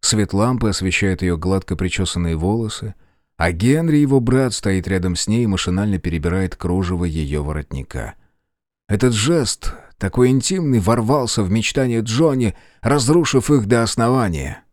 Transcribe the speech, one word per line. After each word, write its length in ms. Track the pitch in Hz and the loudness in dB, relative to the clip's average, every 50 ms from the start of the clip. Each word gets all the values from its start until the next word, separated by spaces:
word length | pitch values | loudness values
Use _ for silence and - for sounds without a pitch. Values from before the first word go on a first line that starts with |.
| - | 0
свет 260 | - - 107 104 - | 0 0 0 0 0
лампы 360 | - 101 107 123 127 117 120 110 | 0 0 0 0 0 0 0 -2
освещает 540 | 98 - 92 95 92 - 101 98 92 90 | -2 -2 -2 -2 0 0 0 0 0 0
её 140 | 92 92 87 | -2 -2 -2
гладко 400 | 80 85 92 95 95 - - 92 | -2 -2 -2 -2 -2 -2 -4 -4
причёсанные 600 | 76 92 90 - - 95 85 - 87 85 85 82 | -4 -4 -4 -2 -2 -4 -2 -2 -2 -2 -2 -2
волосы, 580 | 78 80 92 107 117 113 107 - - - 107 - _ _ _ _ _ _ _ _ | -2 0 0 0 -2 -2 -6 -8 -8 -10 -12 -12 _ _ _ _ _ _ _ _
а 160 | _ - - | _ -2 -2
Генри, 460 | - 82 107 120 139 156 165 165 151 147 | 0 0 2 2 2 2 2 2 2 2
его 220 | 147 135 135 135 | 4 4 4 2
брат, 340 | 120 113 131 131 131 127 107 | 2 4 2 2 2 0 -2
стоит 340 | - - 104 95 95 87 95 | -4 -2 0 0 0 0 0
рядом 260 | 98 92 87 92 87 | -2 0 0 -2 -2
с 140 | 82 - - | -2 -2 0
ней 160 | 107 120 123 | 0 0 2
и 20 | |
машинально 520 | 107 95 90 - - 90 92 104 107 98 90 | 0 0 0 0 -2 0 0 0 0 -2 -2
перебирает 580 | - 87 82 82 73 87 87 92 95 87 - | -2 -2 -4 -2 -2 -2 -2 0 -2 -4 -6
кружево 480 | - - 87 90 95 95 87 92 85 87 | -6 -4 -2 0 0 0 -2 -2 -2 -2
её 380 | 85 78 80 76 69 73 73 | -2 -2 -4 -4 -2 -2 -4
воротника. 720 | 71 73 76 73 71 _ 69 67 65 - - 64 57 53 - - _ _ _ _ _ _ _ _ _ _ _ _ _ _ | -4 -4 -6 -6 -8 _ -8 -10 -10 -8 -10 -10 -10 -10 -12 -18 _ _ _ _ _ _ _ _ _ _ _ _ _ _
Этот 240 | 101 101 123 127 | -2 2 2 2
жест, 600 | 120 107 104 139 175 165 127 - - - - - - - - - - _ | 2 2 0 2 2 0 0 -2 -6 -4 -6 -6 -6 -6 -16 -20 -12 _
такой 320 | - 98 - 123 127 127 | -6 -4 2 2 4 4
интимный, 480 | 131 135 - - 185 190 170 143 127 117 | 4 2 0 -2 -2 -2 0 0 0 2
ворвался 640 | 92 95 226 - 233 107 - 143 127 113 - - | 2 2 0 0 2 0 0 0 0 -2 -2 -2
в 80 | 104 90 | 0 0
мечтания 500 | 98 113 - - - 143 131 123 117 113 | 0 0 0 -2 -2 0 0 0 0 -2
Джонни, 560 | 110 113 110 123 165 156 139 131 123 104 - - - _ _ _ | -2 -2 0 2 2 2 2 2 0 -2 -2 -4 -18 _ _ _
разрушив 720 | - - 143 147 120 139 156 175 160 - - 131 110 - | 0 0 2 2 4 4 4 4 4 4 2 2 4 4
их 160 | 147 139 107 | 2 2 4
до 160 | 98 120 117 | 2 2 2
основания. 840 | 117 110 - - 117 117 127 131 120 98 82 73 65 71 - - _ _ | 2 0 0 0 2 2 4 2 2 0 -2 -2 -4 -6 -8 -10 _ _